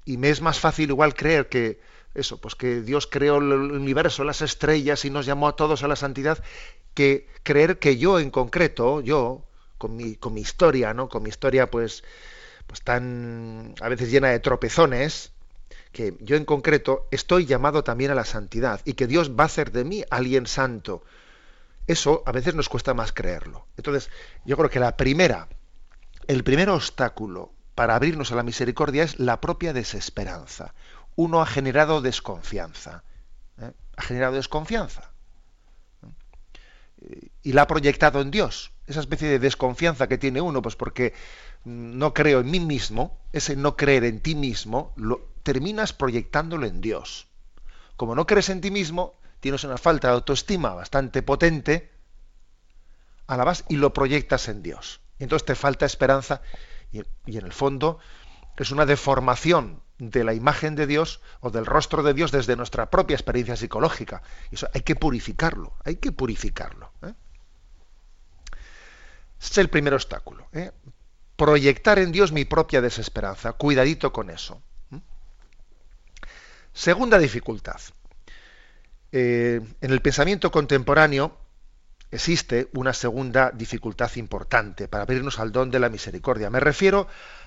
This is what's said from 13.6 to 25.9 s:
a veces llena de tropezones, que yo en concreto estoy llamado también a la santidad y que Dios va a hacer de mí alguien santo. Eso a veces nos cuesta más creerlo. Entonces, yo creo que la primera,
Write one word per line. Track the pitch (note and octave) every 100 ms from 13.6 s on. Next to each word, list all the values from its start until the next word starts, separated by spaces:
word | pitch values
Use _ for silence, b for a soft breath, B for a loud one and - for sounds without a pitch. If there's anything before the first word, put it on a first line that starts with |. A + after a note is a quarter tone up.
| A2+ -
a | A#2
veces | B2 B2
llena | C3+ C3
de | A#2
tropezones, | C#3 B2 A#2 - E3 A#2+ D3 - - - - - - b b
que | - A2 E2+
yo | G#2+ D3
en | C#3+
concreto | D3 C3+ C#3 C3 C3 -
estoy | C#3 - F3+ D#3
llamado | B2+ C#3+ D3
también | - A#2 C#3
a | C3+
la | A2
santidad | A2+ G2+ A2 B2 G2+ -
y |
que | B2+ B2
Dios | D3+ D#3
va | A#2+
a | D3+
hacer | - C#3
de | A2+
mí | B2+ G3+ -
alguien | B2 B2+ C3 A#2+
santo. | - C3 A2+ G2+ F2+ b b b b b b b b -
Eso | E3 C#3+ D#3 -
a |
veces | B2 B2+ D#3+
nos | C#3+
cuesta | B2+ -
más | B2 A2
creerlo. | - - F2 D2+ C#2+ - -
Entonces, | B2+ C#3 - B B B -
yo | C#3
creo | D3+
que | B2+
la | B2 -
primera, | C3 C#3+ F3+ G2+ E2 - - - -